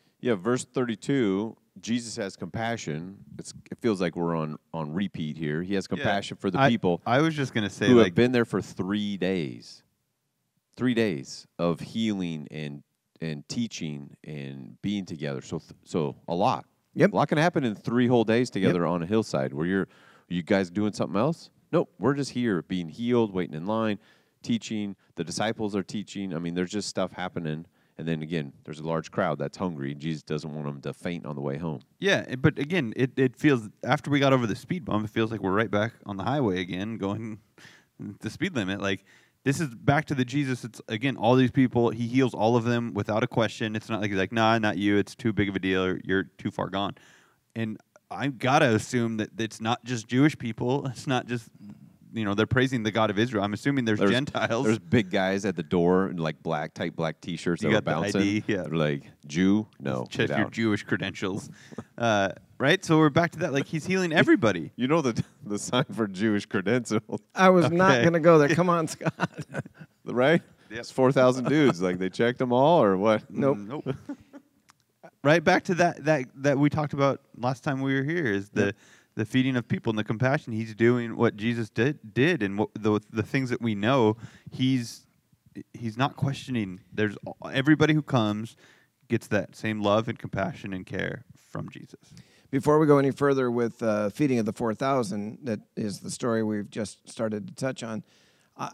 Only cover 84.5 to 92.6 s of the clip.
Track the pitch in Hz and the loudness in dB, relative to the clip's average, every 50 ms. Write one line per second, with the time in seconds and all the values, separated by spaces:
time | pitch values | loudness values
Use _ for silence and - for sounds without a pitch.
84.5 | - - 131 131 131 127 120 113 - - _ _ _ _ _ _ _ _ _ _ | -4 0 0 2 2 0 -2 -6 -12 -18 _ _ _ _ _ _ _ _ _ _
85.5 | _ - - _ _ 110 120 113 107 117 135 143 - - - 139 139 - - - | _ -18 -18 _ _ -10 -10 -8 -2 -2 -2 -2 0 -4 -4 -4 -4 -6 -8 -6
86.5 | 127 117 104 92 90 92 - _ - 101 107 104 101 - - 92 - _ - - | -4 -4 -4 -4 -8 -14 -18 _ -2 -2 -2 -2 -2 -6 -12 -14 -14 _ -14 -6
87.5 | - 135 131 147 156 147 156 151 156 156 143 - 139 123 107 107 104 107 110 110 | -4 0 4 4 6 6 6 4 4 2 2 2 0 2 2 2 -2 -4 -6 -10
88.5 | - _ - - _ _ _ _ _ _ _ _ 113 110 - - 110 101 - - | -14 _ -20 -20 _ _ _ _ _ _ _ _ -2 -2 0 0 -2 -2 -2 -2
89.5 | - - - 110 107 104 104 101 101 110 110 117 110 - - - - 98 95 92 | -12 -6 -4 -4 -4 0 2 4 4 2 2 -2 -8 -8 -8 -8 -4 -4 -4 -4
90.5 | - - - 101 98 90 95 - - 92 90 90 - - - _ - _ _ _ | -6 -10 -10 -10 -10 -10 -10 -8 -6 -6 -4 -4 -6 -10 -14 _ -20 _ _ _
91.5 | _ - - - - - - - - _ _ _ - - - _ _ _ _ _ | _ -12 -12 -12 -14 -18 -20 -20 -20 _ _ _ -20 -20 -20 _ _ _ _ _
92.5 | - 135 | -4 0